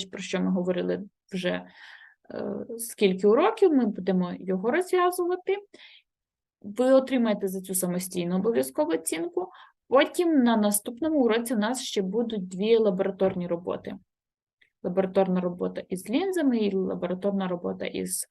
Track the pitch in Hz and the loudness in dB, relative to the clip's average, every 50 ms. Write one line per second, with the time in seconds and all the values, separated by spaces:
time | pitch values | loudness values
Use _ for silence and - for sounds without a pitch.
0 | 190 - - - 185 - - 185 185 185 - 185 180 92 90 175 - - 180 180 | 0 -6 -10 -12 -8 -4 -4 -2 0 0 0 0 0 -2 -2 -2 -2 -2 -4 -4
1 | 202 - _ _ _ _ - 185 180 180 180 180 - - - - - - - - | -6 -10 _ _ _ _ -8 -4 -4 -2 -4 -4 -6 -12 -18 -20 -20 -20 -20 -20
2 | - - _ _ _ - - - - 202 202 - - - 226 233 - - - - | -20 -20 _ _ _ -12 -10 -8 -6 -6 -6 -8 -8 -10 -10 -10 -12 -10 -2 2
3 | 214 190 185 185 202 202 220 277 349 440 453 - 403 349 302 262 233 208 - - | 2 2 4 4 4 4 6 6 4 2 4 4 4 4 6 4 2 0 -2 -2
4 | 180 190 185 185 180 175 180 - - 185 185 185 190 233 277 339 370 - 370 359 | -2 0 0 0 0 -2 -4 -6 -4 -4 -4 -2 0 0 0 0 0 0 2 2
5 | 349 359 359 359 359 349 359 359 - - 392 403 403 - - - - - - - | 2 2 2 0 -2 -2 -2 -2 -2 -2 -4 -4 -6 -12 -20 -20 -20 -20 -20 -20
6 | _ _ _ _ _ _ _ _ _ _ _ _ - 208 202 240 254 262 269 262 | _ _ _ _ _ _ _ _ _ _ _ _ -16 -6 -2 0 4 6 6 6
7 | 262 262 269 247 233 226 202 202 202 190 190 190 185 - 190 - 185 175 175 180 | 6 4 2 2 2 2 0 0 -2 -4 -4 -6 -6 -4 -4 -2 -2 -2 -2 -2
8 | 180 - - 180 170 175 180 190 202 226 233 262 262 - - 302 302 330 320 320 | -4 -4 -4 -4 -2 0 0 0 0 2 2 0 0 0 0 -2 0 0 0 -2
9 | - - 320 330 339 349 - 359 370 - - - - - _ _ _ - 233 269 | -2 -4 -4 -4 -4 -4 -4 -6 -6 -6 -8 -18 -20 -20 _ _ _ 2 4 4
10 | 311 311 - - 359 339 320 277 240 240 226 214 208 208 208 - - 247 240 - | 4 4 2 0 2 4 4 4 4 4 4 4 4 2 2 0 -2 -6 -8 -4
11 | 320 311 320 294 247 226 214 233 233 - 262 208 208 226 262 - - - - 214 | -2 0 2 4 4 4 2 2 0 -2 -2 0 0 -2 -2 -4 -6 -6 -4 -2
12 | 190 190 196 233 233 226 226 208 185 185 185 180 208 220 233 226 220 202 185 185 | -2 -2 -2 -2 -2 -2 -4 -6 -6 -6 -4 -2 2 4 4 4 4 4 2 0
13 | 190 196 190 - 196 185 180 180 175 175 175 170 180 190 - - - - - - | 0 -2 0 0 0 0 0 -2 -4 -4 -4 -4 -4 -6 -8 -8 -8 -12 -14 -14
14 | _ _ _ _ _ _ _ _ _ _ _ _ _ _ _ _ - 190 180 190 | _ _ _ _ _ _ _ _ _ _ _ _ _ _ _ _ -6 -2 0 0
15 | 190 185 - 196 190 180 185 185 180 180 175 180 185 185 185 - - - 190 180 | 0 2 2 2 2 2 2 0 0 -2 -4 -4 -6 -6 -6 -8 -8 -8 -8 -8
16 | - - 220 302 381 392 370 339 302 269 240 220 214 196 190 190 185 190 190 180 | -4 -2 -2 0 0 0 0 0 2 2 2 2 2 0 0 0 -2 -2 -4 -4
17 | 180 175 185 185 202 202 196 196 190 180 180 175 185 190 190 185 - - - 190 | -4 -4 -4 -4 -2 -2 -2 -2 -2 -4 -4 -4 -4 -6 -6 -6 -8 -6 -6 -6
18 | 190 185 185 - - - | -6 -4 -6 -8 -8 -10